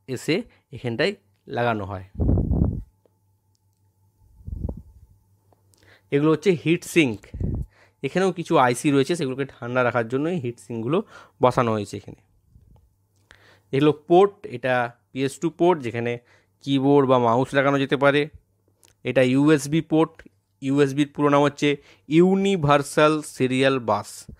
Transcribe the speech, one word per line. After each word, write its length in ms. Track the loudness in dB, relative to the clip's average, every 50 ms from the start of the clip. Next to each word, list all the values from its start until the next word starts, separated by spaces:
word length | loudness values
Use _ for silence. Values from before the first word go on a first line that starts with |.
| _
এসে 360 | -10 -10 -8 -4 -2 -4 -4 -4 -10 _ _ _ _
এখানটায় 420 | -18 -10 -8 -6 -2 -2 -2 -2 -4 -8 _ _ _ _ _ -10
লাগানো 360 | -6 -2 -2 -2 -2 -4 -6
হয়। 200 | -8 -10 -12 -14 -14 -6 -2 0 0 0 0 0 -2 0 0 0 -2 -2 -6 -12 _ _ _ _ _ _ _ _ _ _ _ _ _ _ _ _ _ _ _ _ _ _ _ _ _ _ _ _ _ _ -18 -14 -12 -10 -8 -8 -8 -10 -10 -18 -20 -20 -20 -20 _ _ _ _ _ _ _ _ _ _ _ _ _ _ _ _ _ -20 _ _ -2
এগুলো 200 | -2 2 2 2
হচ্ছে 200 | 2 2 2 0
হিট 340 | 0 0 0 -2 -2 -2 -2
সিঙ্ক। 360 | -2 2 2 2 2 0 -6 -12 -14 -10 -6 -6 -6 -4 -6 -8 -10 _ _ _ _ _ -12
এখানেও 300 | -10 -4 -2 0 0 0
কিছু 260 | -2 -4 -6 0 2 2
আইসি 320 | 4 2 2 0 0 2
রয়েছে, 260 | 2 2 2 0 -2
সেগুলোকে 280 | -4 -4 -8 -6 -8 -8
ঠান্ডা 400 | -10 -10 -14 -10 -4 0 0 0
রাখার 240 | 2 2 0 -2 -2
জন্য 200 | -2 -2 -2 -2
এই 100 | -4 -4
হিট 200 | -6 -6 -10 _
সিঙ্কগুলো 440 | -14 -10 -8 -6 -4 -2 -2 -2 -4 _ -16 -20 -20 _ _ 0
বসানো 300 | 0 2 2 2 0 0
হয়েছে 240 | 0 -4 -6 -8 -12
এখানে। 200 | -16 -16 -18 -20 _ _ _ _ _ _ _ _ -20 _ _ -20 _ _ _ _ _ _ _ _ _ _ _ -20 _ _ _ _ _ _ -6
এগুলো 220 | -2 2 2 2
পোর্ট, 540 | 0 0 _ 4 4 4 4 4 0 _ -16
এটা 460 | -14 -12 -6 -4 -2 0 0 -2 -4 -8 _ _ _
পিএস 260 | -6 -4 -4 -4 -4 -6
টু 120 | -8 -6
পোর্ট, 300 | -2 0 2 2 2 0
যেখানে 380 | -4 -8 -6 -4 -4 -6 -6 -8 _ _ _ _ _ _ _ _
কিবোর্ড 480 | -6 -2 -2 0 2 4 4 4 4 4
বা 100 | 2 2
মাউস 360 | 4 2 2 0 0 0 0
লাগানো 240 | 0 0 2 0 0
যেতে 180 | 0 -2 -2
পারে। 320 | 2 2 2 2 0 -2 -4 -10 -20 _ _ _ _ _ _ _ _ _ _ _ _ -8
এটা 180 | -2 0 2
ইউএসবি 580 | 2 2 2 2 4 4 4 2 2 -2 -2 -2
পোর্ট, 480 | -2 0 2 2 2 0 -2 -20 -20 -20 _ _ _ _ _ -10
ইউএসবির 480 | -6 -2 2 2 2 2 2 -2 -2 -2 -2
পুরো 140 | -2 0 2
নাম 140 | 4 4
হচ্ছে 340 | 2 2 0 0 -2 -2 -2 -2 _ -20 -20 _ _ 0
ইউনিভার্সাল 1120 | 4 4 4 4 4 2 0 0 0 0 2 2 2 2 2 0 0 2 2 2 2 0
সিরিয়াল 560 | -6 -10 -4 -4 -2 -2 0 0 0 0 0 0
বাস, 480 | 0 -2 -2 -2 -2 -10 -18 -20 -20 -20 -20